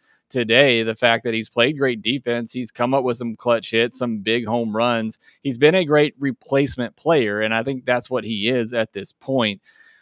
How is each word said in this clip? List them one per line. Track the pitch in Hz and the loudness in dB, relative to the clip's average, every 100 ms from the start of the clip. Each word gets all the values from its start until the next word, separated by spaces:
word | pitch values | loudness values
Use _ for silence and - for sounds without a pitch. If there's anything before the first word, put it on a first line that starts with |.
| _ _ - | _ _ -8
today | 131 110 117 143 117 | -4 4 6 6 4
the | 113 | 0
fact | 110 120 113 | 2 2 2
that | 120 | 0
he's | 113 110 | -4 -6
played | 123 123 151 | -10 -10 -2
great | 135 117 | -2 -2
defense. | 104 135 123 120 117 | -4 -4 -2 -4 -4
He's | 127 117 | -10 -10
come | - 123 | -4 -2
up | 135 | 0
with | 127 120 | 0 -4
some | 120 107 | -6 -4
clutch | 123 117 - | -2 0 0
hits, | 113 117 - | -2 -2 -2
some | 120 110 | -6 -4
big | 101 117 107 | -2 -2 -2
home | 120 113 107 | -2 -2 0
runs. | 120 117 110 - _ _ | 0 0 -4 -10 _ _
He's | 139 120 | -8 4
been | 151 | 4
a | 185 156 | 6 4
great | 151 151 - | 4 2 0
replacement | 139 120 - 139 139 - 117 - | -4 -4 0 0 0 -2 -6 -4
player, | 151 160 110 104 | 2 2 2 0
and | 107 113 | 0 0
I | |
think | 127 131 123 | -2 -4 0
that's | 123 - | -2 -2
what | 127 107 | -4 -4
he | 107 107 | -2 0
is | 127 113 | 0 0
at | 120 110 | -2 -4
this | 101 90 | -6 -12
point. | - - 135 110 98 _ _ _ _ | -12 -4 0 0 -2 _ _ _ _